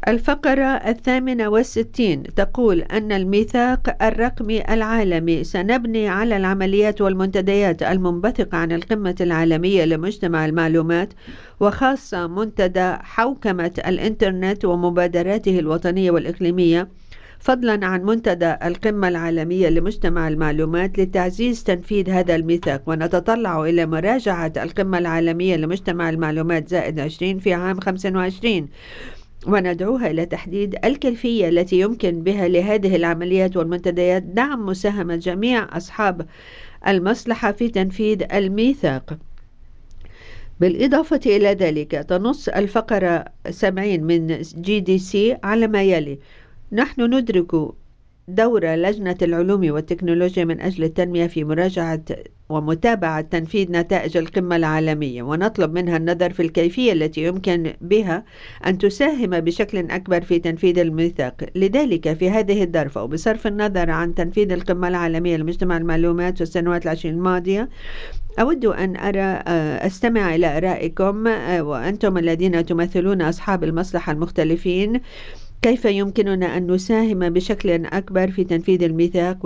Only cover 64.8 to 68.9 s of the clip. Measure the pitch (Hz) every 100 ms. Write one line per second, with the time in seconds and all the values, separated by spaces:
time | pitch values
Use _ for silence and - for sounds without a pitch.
64.8 | 180 180 170 165 175 160 156 170 180 170
65.8 | 165 160 170 170 180 185 165 175 170 175
66.8 | 170 165 165 160 185 185 175 196 226 -
67.8 | - - - - - - 247 320 233 -
68.8 | 190